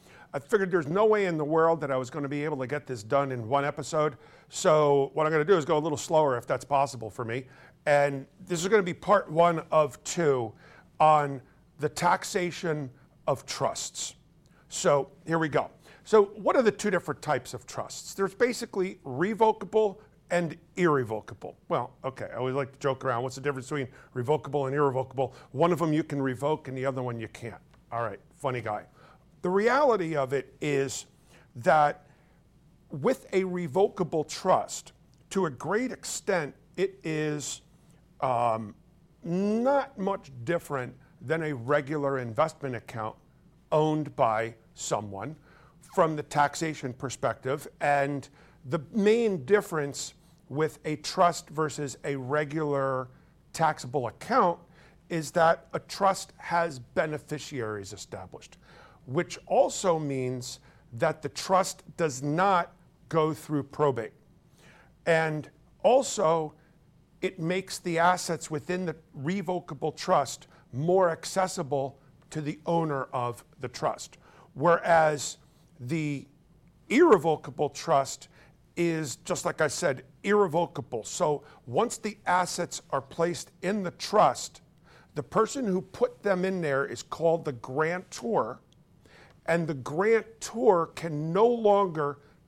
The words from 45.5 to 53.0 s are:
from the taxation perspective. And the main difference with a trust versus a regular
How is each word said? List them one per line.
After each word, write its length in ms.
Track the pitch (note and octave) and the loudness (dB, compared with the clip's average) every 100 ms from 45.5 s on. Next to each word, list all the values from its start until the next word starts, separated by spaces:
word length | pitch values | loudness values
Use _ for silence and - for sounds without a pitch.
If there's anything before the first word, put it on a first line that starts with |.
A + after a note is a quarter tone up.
| - - _ - - | -20 -20 _ -6 2
from 200 | E3 D3+ | 2 2
the 80 | |
taxation 720 | C#3+ D3 C#3+ - D#3+ D3+ C3 | -4 2 2 0 -6 -4 -8
perspective. 720 | A#2+ C3+ - B2+ A2+ B2+ D3 - - | -6 -8 -4 -4 -2 -4 -6 -6 -4
And 460 | D3+ C#3+ C#3 C#3+ - _ - _ C3 | 0 2 2 -4 -10 _ -20 _ -6
the 140 | D#3+ C3 | -6 -4
main 520 | A#3 G3+ A3+ A#3 F#3 B2+ | 0 4 4 2 -2 2
difference 680 | G#3 - D#3+ C#3+ C3+ - - _ _ - | 0 2 -4 -4 -6 -12 -14 _ _ -8
with 300 | C3+ D#3 - D#3+ | -2 -2 -2 -6
a 120 | D3+ | -6
trust 520 | - - F3 D#3+ - | -4 4 4 4 -8
versus 480 | C#3+ D#3 B2 C#3+ - | -4 -4 -4 -8 -8
a 120 | - C#3 | -6 -6
regular 920 | B2+ D3 D3+ D3+ D3+ C#3 C3+ C3 | -2 -2 0 -2 -2 0 0 -2